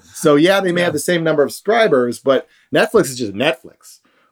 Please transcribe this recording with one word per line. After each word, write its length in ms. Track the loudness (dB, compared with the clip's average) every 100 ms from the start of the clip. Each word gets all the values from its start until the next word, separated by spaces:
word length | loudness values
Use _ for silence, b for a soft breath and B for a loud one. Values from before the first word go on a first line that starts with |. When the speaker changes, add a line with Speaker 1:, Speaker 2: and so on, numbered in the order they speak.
| -10
Speaker 1:
So 220 | -2 2 4
yeah, 260 | 4 2
they 100 | 0
may 100 | -2
Speaker 2:
Yeah. 40 | -2
Speaker 1:
have 80 |
the 60 | -2
same 240 | -2 -2
number 200 | 0 0
of 80 | -2
subscribers, 680 | -2 -2 0 2 2 0 -2
but 280 | -2 -2 -4 b b
Netflix 320 | 0 2 2 0
is 120 | -4
just 160 | -8
Netflix. 640 | -4 -4 -4 -12 _ -20 -20 _ _ _